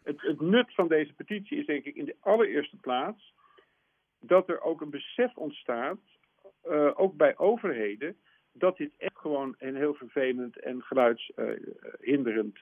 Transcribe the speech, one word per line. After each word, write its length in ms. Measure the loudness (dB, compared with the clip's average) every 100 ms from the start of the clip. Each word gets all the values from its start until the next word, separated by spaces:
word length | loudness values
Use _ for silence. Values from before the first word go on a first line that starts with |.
het, 180 | -10 -6
het 200 | -4 -2
nut 320 | 4 4 4 0
van 120 | 2
deze 260 | 2 0
petitie 440 | -6 -8 -8 -6 -6
is, 80 | -2
denk 180 | -4 -6
ik, 100 | -10
in 100 | -10
de 100 | -4
allereerste 560 | 2 4 4 0 -4 -6
plaats 560 | -4 -2 -2 -8 _ _ _ _ _ _ _ _ _ _
dat 300 | 2 4 4
er 120 | -2
ook 200 | -4 -4
een 80 | -6
besef 460 | -10 -6 -2 -2 -2
ontstaat, 600 | -10 -8 -6 -4 -4 -6 _ _ _ _ -20 _
eh, 300 | -2 2 4 4
ook 160 | 2 4
bij 200 | 4 4
overheden, 760 | 2 2 0 -2 -2 -4 -8 -10 _ _ _
dat 260 | -2 0 0
dit 140 | -4 -8
echt 200 | -10 -8
gewoon 380 | -4 -4 -4 -8
een 180 | -8 -2
heel 180 | -2
vervelend 680 | -2 -6 -2 0 0 -6 -10
en 220 | -10 -10
geluidshinderend 1800 | -2 4 4 2 -4 -6 -6 -6 -10 -14 -16 -8 0 0 2 0 -2 -6